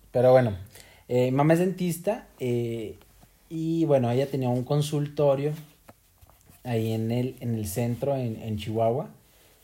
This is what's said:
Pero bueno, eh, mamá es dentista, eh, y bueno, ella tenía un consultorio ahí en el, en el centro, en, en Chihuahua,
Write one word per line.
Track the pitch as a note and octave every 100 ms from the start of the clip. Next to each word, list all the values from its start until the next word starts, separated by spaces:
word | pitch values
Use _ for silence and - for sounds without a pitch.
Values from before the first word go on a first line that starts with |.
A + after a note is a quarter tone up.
| _
Pero | B2 B2+
bueno, | C3 A#2+ F#2 - - - - -
eh, | B2 B2+
mamá | C3+ D3+
es | E3
dentista, | F#3 F#3 F3+ D#3+ G3+ A#3 - -
eh, | B2+ A#2+ A#2 A#2 G2+ F#2 - _ - _ -
y | E3 D#3+ E3
bueno, | D3+ C#3 A#2+
ella | B2 C#3
tenía | C3+ B2+
un | B2
consultorio | B2 D3 D3 D3 C#3+ D3+ C#3+ C3+ D3 D#3+ - _ - - _ _ _ _ _ -
ahí | B2 A2+ A2
en | A2+ A2+
el, | A#2+ B2+ -
en | A#2+
el | A2+ G2
centro, | B2 A#2+ A#2 C3+ C3+
en, | A#2+ A2
en | A2+ G#2
Chihuahua, | A2 A2 A2+ B2+ - - _ _ _ _